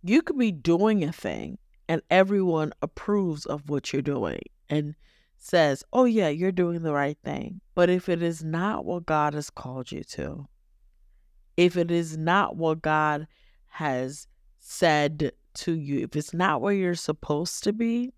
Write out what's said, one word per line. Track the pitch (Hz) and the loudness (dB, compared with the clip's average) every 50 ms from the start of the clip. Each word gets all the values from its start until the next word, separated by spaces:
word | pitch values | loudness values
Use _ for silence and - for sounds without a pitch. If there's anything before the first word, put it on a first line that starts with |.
You | - 170 220 320 | 2 4 2 2
could | 339 - 339 277 | 2 2 0 2
be | 247 220 | 2 0
doing | 180 147 120 160 165 170 202 220 220 202 | 0 0 2 2 4 4 4 4 4 2
a | 160 151 | 0 -2
thing | 170 - - 95 73 53 53 - - - _ _ _ _ _ - | -4 -6 -8 -8 -6 -6 -8 -10 -12 -14 _ _ _ _ _ -4
and | 170 160 - _ | -4 -4 0 _
everyone | - 185 190 190 202 202 190 180 165 156 156 139 - _ | 4 4 6 4 4 2 2 2 2 0 0 -2 -4 _
approves | - 151 _ - - - 208 208 190 175 156 147 - | -8 -8 _ -10 -2 0 0 0 2 0 -2 -4 -6
of | - 143 147 143 147 | -6 -8 -8 -4 -4
what | 143 139 - - | -4 -4 -4 -2
you're | - 135 | -4 -2
doing | 131 143 143 123 110 80 - 50 50 - _ _ _ _ | -2 -2 -2 -2 -2 -4 -4 -8 -10 -14 _ _ _ _
and | 143 151 147 147 151 _ _ _ _ _ _ _ _ | -2 -2 -2 -2 -8 _ _ _ _ _ _ _ _
says, | _ - - - 175 160 147 135 - - _ | _ -8 0 4 4 6 4 4 0 -6 _
"Oh, | - 247 254 | 2 4 4
yeah, | 247 226 220 190 156 | 6 6 4 2 2
you're | 147 160 175 190 | 0 0 0 0
doing | 185 180 180 170 170 170 | 2 2 0 0 0 -2
the | 165 160 | -2 0
right | 147 143 143 143 147 _ _ | 0 0 0 -2 -4 _ _
thing." | - 147 127 - - 180 - _ _ _ | -8 -8 -6 -8 -8 -12 -14 _ _ _
But | 180 175 175 | 4 4 4
if | 180 185 - - | 4 2 2 -2
it | 175 170 | -2 0
is | 170 170 170 160 160 | 0 -2 -2 -4 -6
not | 156 160 165 180 202 220 - - | -4 -4 -2 -2 -2 -2 -4 -4
what | 87 180 175 170 | -4 -6 -6 -2
God | - 156 151 151 151 147 | 0 0 2 2 0 -2
has | 151 147 - | -4 -8 -8
called | _ - - 127 127 131 127 - | _ -14 -12 -10 -10 -10 -10 -10
you | - - - | -10 -12 -12
to, | - - - 67 - 147 165 139 - _ _ _ _ _ _ _ _ _ _ _ _ _ _ _ _ _ _ _ _ _ | -12 -10 -8 -8 -8 -8 -12 -14 -16 _ _ _ _ _ _ _ _ _ _ _ _ _ _ _ _ _ _ _ _ _
if | - 175 180 175 | 4 4 4 4
it | 180 170 170 | 2 0 2
is | 170 170 170 160 156 | 0 -2 -2 -2 -6
not | 160 156 165 175 196 190 - - | -4 0 2 2 2 2 0 -2
what | 170 165 160 160 160 | -2 0 0 0 0
God | - 156 156 156 151 151 151 147 156 - _ _ _ _ _ _ _ | 0 0 2 2 2 2 0 -2 -6 -10 _ _ _ _ _ _ _
has | _ - - 156 147 131 127 127 131 147 - - _ _ _ _ _ _ _ | _ -12 -6 -4 -2 -2 -2 -4 -6 -8 -12 -18 _ _ _ _ _ _ _
said | _ - - - 190 165 151 151 147 147 156 147 156 135 - _ _ _ _ | _ -16 -2 2 2 4 4 4 2 0 0 0 -2 -2 -4 _ _ _ _
to | - - - 165 | -8 -4 -4 -2
you, | 160 147 143 143 135 - | -2 -2 -2 -2 -2 -2
if | 139 - | -2 -4
it's | 151 151 - - | -6 -6 -4 -2
not | 170 180 190 156 127 | 0 0 2 2 0
where | 113 202 202 | 0 0 0
you're | 196 185 180 175 | 2 2 0 -2
supposed | 165 - - 151 - - - 151 147 170 175 - - - | -2 -2 -4 -4 -6 -2 -2 -2 -2 -2 -4 -6 -4 -2
to | 208 | -2
be | 208 220 233 226 233 240 240 254 _ | -2 0 0 0 0 -2 -4 -6 _